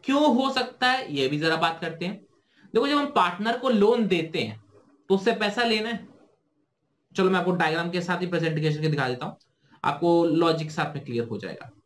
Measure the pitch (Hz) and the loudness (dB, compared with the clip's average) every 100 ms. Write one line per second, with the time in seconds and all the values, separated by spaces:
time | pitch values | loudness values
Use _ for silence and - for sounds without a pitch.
0 | - 277 302 240 269 262 247 - 254 262 | 0 4 4 4 0 -2 -6 0 0 0
1 | 247 143 131 147 160 160 165 165 165 - | -2 -2 0 0 0 2 0 -2 -8 -6
2 | 175 208 _ _ _ _ - 226 285 294 | -8 -8 _ _ _ _ -2 0 2 0
3 | 285 214 180 175 214 233 262 220 208 240 | 0 2 0 0 -4 -2 2 4 6 4
4 | 202 175 156 175 113 107 _ _ _ _ | 2 0 0 -4 -6 -8 _ _ _ _
5 | _ 190 208 226 208 208 233 214 220 220 | _ 2 2 0 -2 0 0 0 -2 -8
6 | - - _ _ _ _ _ _ _ _ | -12 -20 _ _ _ _ _ _ _ _
7 | _ - 185 190 175 170 160 160 170 180 | _ 0 2 2 0 0 0 0 -2 -4
8 | 175 180 180 170 160 151 156 151 156 147 | -4 -4 -2 -2 0 0 -2 0 -2 0
9 | 131 127 165 - _ _ _ _ - - | -2 -4 -8 -12 _ _ _ _ -6 0
10 | 170 170 170 156 170 156 156 - 151 139 | 2 4 4 4 2 0 -4 -4 -6 -6
11 | 131 117 117 135 92 - - _ | -6 -4 -4 -6 -8 -12 -16 _